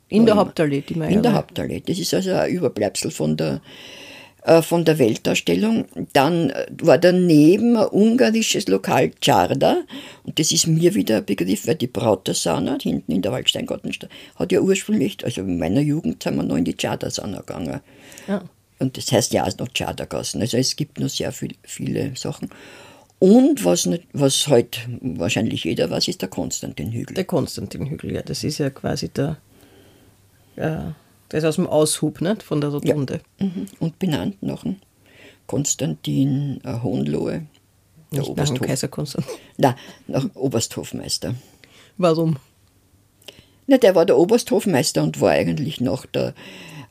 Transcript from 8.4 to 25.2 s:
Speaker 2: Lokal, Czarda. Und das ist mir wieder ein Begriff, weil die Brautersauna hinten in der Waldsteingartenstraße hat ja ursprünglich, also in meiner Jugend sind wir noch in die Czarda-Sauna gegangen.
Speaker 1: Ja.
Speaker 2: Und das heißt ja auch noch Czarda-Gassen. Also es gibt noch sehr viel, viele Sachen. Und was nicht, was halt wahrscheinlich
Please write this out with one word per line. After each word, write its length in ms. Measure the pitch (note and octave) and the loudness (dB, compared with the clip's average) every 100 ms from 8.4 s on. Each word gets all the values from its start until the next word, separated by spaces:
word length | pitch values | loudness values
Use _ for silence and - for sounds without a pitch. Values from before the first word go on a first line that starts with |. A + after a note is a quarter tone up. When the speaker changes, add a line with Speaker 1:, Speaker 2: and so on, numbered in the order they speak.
| A3 - G3+ | 0 -2 0
Speaker 2:
Lokal, 440 | F#3+ F#3+ C3 - - | 0 2 2 0 0
Czarda. 560 | - A#2 F2+ C3 D3+ F4 D#4 C#4 - - | 2 4 4 2 2 2 -2 -12 -18 -18
Und 140 | - - | -8 -2
das 140 | D#3 | 0
ist 160 | D#3+ E3 | 0 2
mir 260 | D#3+ F3 | 4 4
wieder 240 | G3+ F#3+ - | 2 0 0
ein 80 | G#3 | 0
Begriff, 400 | G3+ F3+ G#2+ - | -2 -2 -2 -2
weil 100 | A#2 | -2
die 120 | A#2 | -4
Brautersauna 880 | - A#2 G2+ - F3 E3+ D3+ - - | 0 2 2 0 -2 -2 -2 -2 -4
hinten 320 | F#3+ - - | -4 -4 -2
in 80 | F#3+ | -2
der 80 | - | -2
Waldsteingartenstraße 800 | B2+ - - - - - - - - - - | -4 -4 -4 -4 -8 -8 -10 -12 -20 -14 -6
hat 160 | F3+ | 0
ja 80 | F#3 | 2
ursprünglich, 640 | F#3+ F#3+ - G#3+ C4 - | 2 0 0 0 0 -4
also 180 | - - | -8 -6
in 160 | F#2+ F2+ | -4 -2
meiner 240 | D#2+ A2 | 0 2
Jugend 400 | D3 D3 - - | 2 0 -2 -4
sind 140 | F#3 - | -4 -4
wir 80 | |
noch 140 | - - | -2 -2
in 80 | - | -2
die 100 | - | -4
Czarda-Sauna 640 | - - - - - F#2+ | -4 -4 -6 -6 -8 -10
gegangen. 400 | - - E2+ - - - - - - | -10 -10 -8 -10 -12 -20 -20 -16 -8
Speaker 1:
Ja. 160 | G3 F#3+ _ _ - | -8 -8 _ _ -6
Speaker 2:
Und 180 | C3 B2+ | -6 -6
das 140 | - | 0
heißt 220 | A#2+ - | 2 2
ja 120 | G#2 D2 | 0 -2
auch 120 | - | -4
noch 120 | B2 | -6
Czarda-Gassen. 720 | - - - C#2+ B1 - - | -6 -6 -6 -8 -6 -6 -4
Also 160 | G#2+ A#2 | -2 0
es 180 | C3+ - | -2 -4
gibt 240 | D3+ - | -6 -6
noch 100 | C3+ | -6
sehr 220 | - - | -4 -6
viel, 240 | - C#3+ - | -6 -10 -12
viele 520 | - - - G#2+ A2 B2+ | -18 -10 -6 -4 -4 -6
Sachen. 340 | - D3+ - - - - - - _ - | -8 -8 -12 -14 -20 -20 -20 -20 _ 2
Und 460 | F3+ A#3 C4+ D4+ F3+ | 6 8 8 4 2
was 200 | F3 F3+ | 2 0
nicht, 160 | F3 - | -4 -6
was 360 | C3+ C#3 - - | 0 2 2 4
halt 400 | B2 A#2+ - A#2+ A#2+ | 4 4 -2 -10 -8
wahrscheinlich 640 | B2+ - | -6 -4